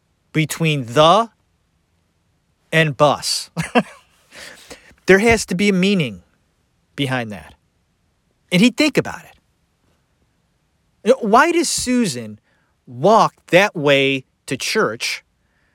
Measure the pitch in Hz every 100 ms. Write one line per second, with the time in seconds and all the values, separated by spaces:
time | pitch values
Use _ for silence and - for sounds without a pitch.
0 | _ _ _ 160 151 - 160 143 113 131
1 | 160 202 233 _ _ _ _ _ _ _
2 | _ _ _ _ _ _ - 160 156 127
3 | 147 101 - - - 170 - 240 - -
4 | _ _ _ - - - - - _ _
5 | - 196 226 220 - 185 208 185 190 196
6 | 123 92 _ _ _ _ _ _ _ -
7 | 135 131 113 95 71 _ _ _ _ _
8 | _ _ _ _ - 180 240 - 302 165
9 | 104 - - _ _ _ _ _ _ _
10 | _ _ _ _ _ _ _ _ _ _
11 | 214 262 208 233 330 339 - - 247 247
12 | 208 123 110 104 _ _ _ _ - 120
13 | 175 220 160 _ - 170 202 180 143 139
14 | 135 135 _ _ - - - 220 135 117
15 | - - _ _ _ _ _